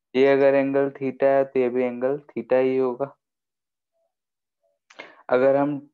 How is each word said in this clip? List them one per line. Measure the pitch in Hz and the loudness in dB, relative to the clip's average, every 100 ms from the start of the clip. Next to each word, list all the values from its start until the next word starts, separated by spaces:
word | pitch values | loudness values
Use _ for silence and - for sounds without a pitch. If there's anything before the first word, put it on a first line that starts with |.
| _ | _
ये | 127 139 | 0 2
अगर | 139 139 | 4 4
angle | 139 135 139 139 139 | 2 0 0 -2 -4
theta | 135 123 139 135 | -8 -2 0 2
है | |
तो | 135 131 | 0 0
ये | 123 | -2
भी | 123 | 0
angle | 127 120 127 147 - | -4 -4 -4 -4 -8
theta | 117 117 127 | -10 -2 0
ही | 131 131 | 2 0
होगा। | 131 123 139 - _ _ _ _ _ _ _ _ _ _ _ _ _ _ _ _ _ - - - - | -2 -4 -10 -12 _ _ _ _ _ _ _ _ _ _ _ _ _ _ _ _ _ -20 -20 -16 -4
अगर | 127 135 139 | 0 2 2
हम | 143 143 - | 0 -6 -10